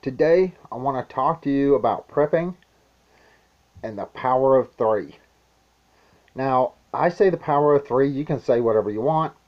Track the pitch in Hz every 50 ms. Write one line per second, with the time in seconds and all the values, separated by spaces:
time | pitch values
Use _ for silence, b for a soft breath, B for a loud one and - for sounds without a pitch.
0 | - 139 131 117 156 156 165 180 190 185 175 - _ - - 120 127 135 135 131
1 | 117 - - - 127 143 165 156 - 147 139 139 139 139 143 127 110 120 104 90
2 | - _ - - 147 147 - 165 170 180 180 _ _ _ _ _ _ _ _ _
3 | _ b b b b b b b b b b b b _ _ - - 113 110 101
4 | 110 - _ - - 131 127 131 131 135 135 131 123 123 _ _ 123 110 110 104
5 | 87 71 - _ _ _ _ _ _ _ _ _ _ _ _ _ _ b b b
6 | b b b b b b b - 135 135 131 127 127 - - _ _ _ - 135
7 | 143 180 180 - 208 190 170 165 - - 151 147 147 147 147 139 143 - 120 127
8 | 135 139 143 131 147 - 156 127 - - 127 120 120 117 110 107 104 101 104 107
9 | 113 139 156 156 160 - - _ _